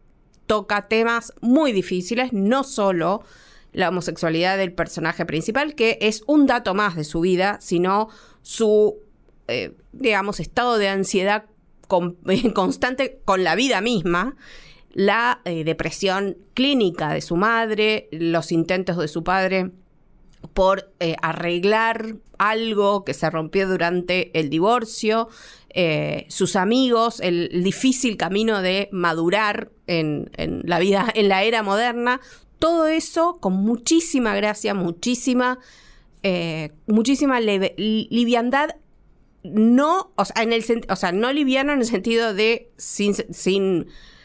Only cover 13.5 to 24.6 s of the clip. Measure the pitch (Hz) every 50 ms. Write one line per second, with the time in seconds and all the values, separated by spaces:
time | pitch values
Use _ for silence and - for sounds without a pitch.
13.5 | 160 190 254 277 240 190 196 233 247 208 151 180 170 175 185 254 285 - - -
14.5 | - - - - - - - _ - - 196 202 202 226 233 240 254 - - 180
15.5 | 175 165 156 156 160 160 - 160 - - - 190 185 196 202 196 - - - _
16.5 | - - 254 277 285 262 220 180 165 - 160 151 156 156 - - 170 165 180 220
17.5 | 233 226 226 220 214 208 214 214 214 208 - - - 160 170 165 165 170 156 -
18.5 | 175 165 165 165 185 185 185 180 175 170 156 151 - 175 165 180 180 190 190 185
19.5 | 190 190 185 185 180 - _ _ _ _ _ _ _ - - - - - - -
20.5 | - - 190 190 196 190 - - _ - 180 165 160 - - 160 165 165 170 170
21.5 | 175 175 175 202 214 220 226 226 226 226 220 220 220 214 - - - - 196 208
22.5 | 220 220 226 226 220 202 208 202 202 202 190 - - - - 160 151 160 160 156
23.5 | - 196 190 185 185 175 165 170 180 180 175 175 180 185 180 - - 165 160 143
24.5 | 139 160